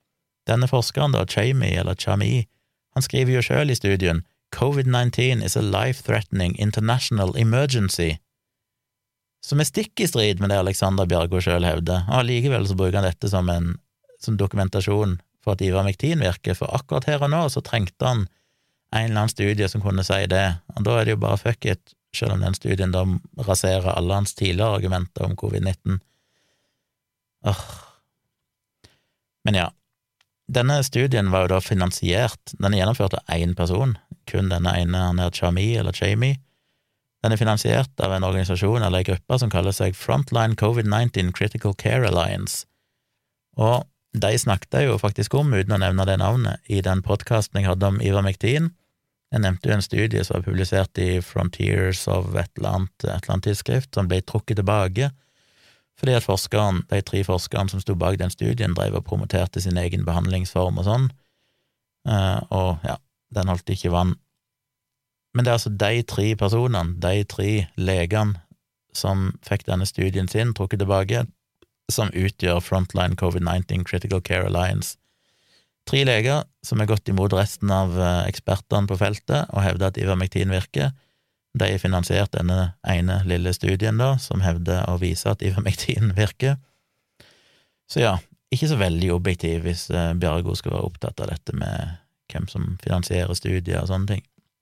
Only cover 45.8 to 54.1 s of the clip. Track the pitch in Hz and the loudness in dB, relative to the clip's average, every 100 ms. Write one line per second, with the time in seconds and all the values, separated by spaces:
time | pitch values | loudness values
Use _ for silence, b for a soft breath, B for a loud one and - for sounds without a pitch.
45.8 | 92 92 95 95 95 123 107 - - 101 | 2 2 2 2 2 2 0 -4 -2 -2
46.8 | 95 92 90 101 - 110 - - 98 90 | 2 0 0 -2 0 0 0 0 0 2
47.8 | 98 98 104 98 98 92 101 147 165 - | 2 2 2 2 0 0 0 2 0 -2
48.8 | _ _ _ _ _ 113 98 90 - 107 | _ _ _ _ _ 0 0 0 0 0
49.8 | - - 110 107 95 92 92 95 90 95 | 0 0 0 0 -2 -2 -2 -2 0 0
50.8 | 95 - 92 90 87 - 87 - 101 98 | 0 -2 0 0 -2 -4 -4 -2 0 0
51.8 | 92 92 - 92 95 98 95 - 101 95 | 0 -2 -2 -2 -2 -2 -4 -4 -2 -2
52.8 | 92 - - 92 - 95 107 101 - 127 | -4 -4 -4 -4 -2 -2 0 -2 0 -2
53.8 | - - 90 | -2 -2 0